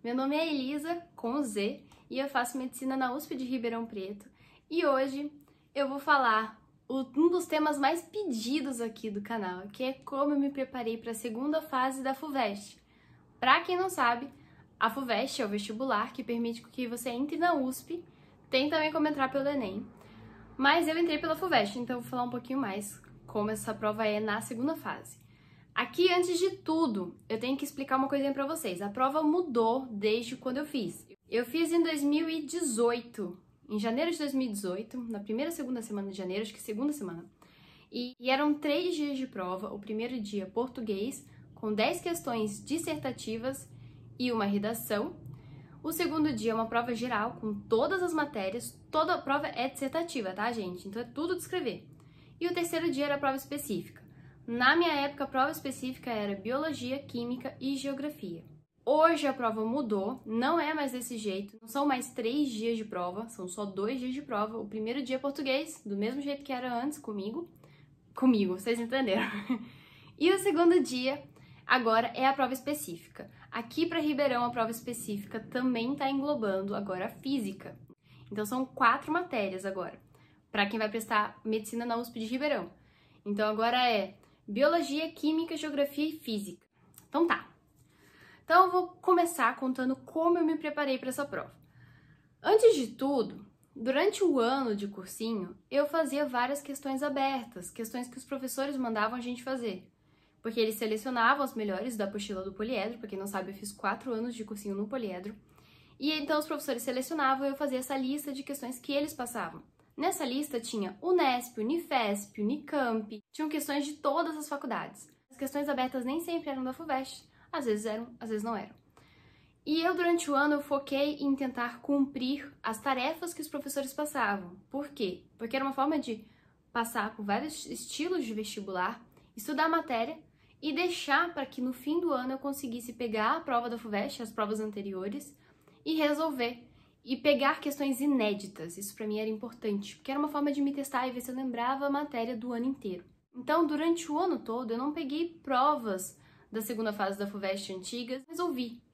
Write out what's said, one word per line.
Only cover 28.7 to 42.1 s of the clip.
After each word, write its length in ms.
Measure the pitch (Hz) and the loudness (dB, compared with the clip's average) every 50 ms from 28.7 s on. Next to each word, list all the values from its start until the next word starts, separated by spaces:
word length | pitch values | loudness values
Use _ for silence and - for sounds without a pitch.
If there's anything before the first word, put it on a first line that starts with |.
| 180 180 | -4 -4
A 80 | 202 202 | -6 -6
prova 320 | 202 254 254 269 285 311 | 0 2 2 4 4 4
mudou 640 | 320 302 311 359 359 320 233 233 226 226 233 269 262 254 | 4 4 4 4 2 2 2 4 4 4 4 2 -2 -4
desde 440 | 220 202 202 214 220 233 233 233 262 | -6 0 2 2 2 2 0 -4 -10
quando 220 | - - 254 254 | -6 -6 -4 -2
eu 80 | 277 302 | -2 -4
fiz. 420 | - - 269 202 165 - - - - - _ _ - | -2 -4 -4 -4 -4 -6 -10 -18 -20 -20 _ _ -2
Eu 160 | - 233 247 | -2 -2 -2
fiz 260 | - - 330 339 311 | 0 0 0 2 4
em 120 | 330 339 330 | 4 4 4
dois 180 | 330 311 294 | 4 2 2
mil 260 | 285 285 294 311 330 | 2 4 4 4 2
e 140 | 330 320 320 | 2 -2 -4
dezoito, 1000 | 294 262 330 349 339 285 220 214 240 233 240 247 233 - - 226 196 170 175 - _ _ _ _ _ - | -4 -4 -4 -2 0 0 2 4 4 4 4 2 -4 -10 -8 -6 -6 -6 -8 -12 _ _ _ _ _ -6
em 80 | 208 | -4
janeiro 320 | 208 208 226 226 262 320 349 | -2 0 0 0 2 2 0
de 80 | 339 | 0
dois 160 | 330 302 277 262 | -2 -2 -2 0
mil 140 | 262 262 | 0 0
e 40 | 240 | -2
dezoito, 460 | 202 202 202 185 180 196 226 - - 254 240 | -4 -4 -4 -4 -4 -4 -6 -8 -10 -10 -6
na 160 | 226 220 202 | -6 -6 -8
primeira, 320 | 202 214 214 233 294 330 | -4 -4 -2 -2 -2 -2
segunda 320 | 339 320 277 247 254 233 220 | -4 -6 -4 -4 -4 -6 -6
semana 260 | - 208 202 196 196 | -6 -6 -6 -6 -6
de 80 | 185 | -6
janeiro, 240 | 202 185 180 185 208 | -6 -6 -4 -2 -4
acho 100 | 226 208 | -4 -6
que 80 | - - | -8 -12
segunda 320 | - - 220 208 269 294 | -8 -6 -4 -2 0 -2
semana. 380 | 294 - 208 180 170 165 170 - _ _ - - - - - - - - - _ | -2 -2 -6 -8 -8 -10 -12 -16 _ _ -20 -20 -20 -20 -20 -20 -20 -20 -20 _
E, 240 | - 240 247 247 254 _ | -6 -6 -6 -6 -8 _
e 120 | 240 254 | 2 2
eram 240 | 262 269 294 302 294 | 4 4 6 4 4
três 400 | 294 - 302 285 330 359 359 330 | 2 2 2 2 2 2 0 0
dias 240 | 302 294 285 277 262 | 0 0 -2 0 -2
de 80 | 262 | -4
prova. 440 | 262 - 202 185 180 185 190 208 - | -6 -4 -6 -4 -4 -4 -4 -4 -6
O 60 | - | -8
primeiro 420 | 208 202 208 214 214 233 247 262 247 | -8 -6 -6 -4 -4 -4 -4 -4 -6
dia, 280 | 208 202 208 202 185 | -6 -4 -4 -4 -4
português, 760 | 190 - 226 247 254 - 269 226 214 202 190 208 262 285 - - - - - - - - | -2 -2 -2 -2 -2 -4 -6 -4 -2 -2 -2 -2 -4 -4 -8 -14 -18 -20 -20 -20 -20 -14
com 180 | - - 214 | -6 -2 -2
dez 300 | 214 208 220 285 349 349 | 2 4 4 2 2 0
questões 640 | - 349 | -2 -2